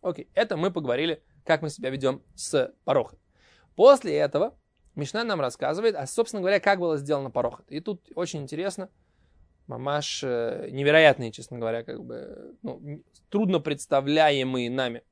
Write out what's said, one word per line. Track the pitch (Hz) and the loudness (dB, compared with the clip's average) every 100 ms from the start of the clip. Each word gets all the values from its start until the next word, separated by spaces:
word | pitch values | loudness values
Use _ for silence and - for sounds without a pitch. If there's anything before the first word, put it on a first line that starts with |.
Окей, | 185 180 - | -6 -8 -4
это | - 220 156 | -2 0 0
мы | 185 | -2
поговорили, | 180 139 120 160 156 _ _ | -2 -2 0 0 -4 _ _
как | - 156 | 0 0
мы | 156 | 0
себя | - 131 | -6 -6
ведем | 135 135 135 _ | -2 -2 -2 _
с | - - 147 123 - | -14 -2 0 0 -4
парохой. | - 139 110 - _ _ _ _ _ | 0 0 0 -10 _ _ _ _ _
После | - 233 277 196 147 | 6 8 8 4 0
этого | 147 147 214 _ _ _ _ | 0 0 -2 _ _ _ _
Мишна | - 143 214 | -10 -6 -4
нам | 233 190 | -4 -2
рассказывает, | 131 - 135 165 226 | -2 -2 -4 0 0
а, | 180 135 | 0 -6
собственно | - 233 214 | -2 -2 0
говоря, | 185 196 | 2 2
как | 202 196 | 2 2
было | 175 151 | 0 -2
сделано | 143 147 135 | -2 -2 -2
парохот. | 127 120 - - | -2 -2 -4 -14
И | 143 | -10
тут | 175 196 _ | -8 -10 _
очень | - 175 156 | -8 -6 -6
интересно, | 139 151 190 190 190 _ _ _ _ _ _ _ - | -8 -6 -6 -8 -14 _ _ _ _ _ _ _ -14
мамаш, | 120 131 147 143 - | -8 -4 -4 -4 -6
э, | 135 120 117 107 - | -4 -2 -4 -6 -8
невероятные, | 135 139 156 156 135 117 | -2 4 8 8 6 -2
честно | - 113 123 | -10 -14 -6
говоря, | 113 117 | -4 -4
как | 117 120 | -6 -12
бы, | 123 120 - - - - | -10 -12 -12 -16 -18 -14
ну, | - - | -14 -12
н-, | 143 147 _ _ _ | -14 -16 _ _ _
трудно | 202 214 180 | 0 2 0
представляемые | 147 139 - 143 135 156 156 143 131 131 120 | 0 -6 0 0 2 4 4 4 0 -2 -2
нами | 127 127 120 _ | -2 -4 -6 _